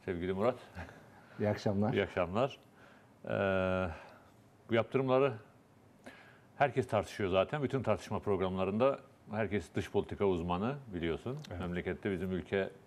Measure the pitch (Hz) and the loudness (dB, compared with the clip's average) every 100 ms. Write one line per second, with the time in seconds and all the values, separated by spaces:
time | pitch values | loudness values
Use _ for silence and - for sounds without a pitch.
0 | - 90 90 95 110 123 - - - - | -6 -4 -2 0 0 0 -10 -14 -14 -16
1 | - - - - 104 101 - 98 104 104 | -20 -20 -20 -2 0 2 0 2 2 2
2 | 92 - 85 98 135 - - - - - | 0 0 0 2 0 -2 -20 -20 -20 -20
3 | - - - 107 98 95 92 92 92 82 | -20 -16 -4 0 2 2 2 2 0 -4
4 | - - - - - - - 113 110 135 | -14 -20 -20 -20 -20 -20 0 0 2 0
5 | 131 131 139 113 - - - - - - | 2 4 4 0 -12 -20 -20 -20 -20 -20
6 | - - - - - - 143 127 120 107 | -20 -20 -20 -20 -20 0 2 2 0 0
7 | 92 - 98 92 92 151 131 135 117 101 | 0 -2 2 4 4 0 0 0 0 0
8 | - 98 104 98 92 92 92 104 131 - | 0 -6 0 0 2 0 0 2 2 2
9 | - - - 107 107 101 - - 98 104 | -8 -20 -8 -4 0 -2 -2 -6 -2 -2
10 | 92 - 101 90 87 87 110 143 131 92 | -2 0 2 2 0 0 0 -4 -8 -4
11 | 82 78 - 143 - 87 90 87 90 87 | -2 -2 -4 -8 -8 -8 -4 -4 -2 -4
12 | 107 92 92 92 82 98 95 - | -2 -2 -2 -4 0 0 0 -6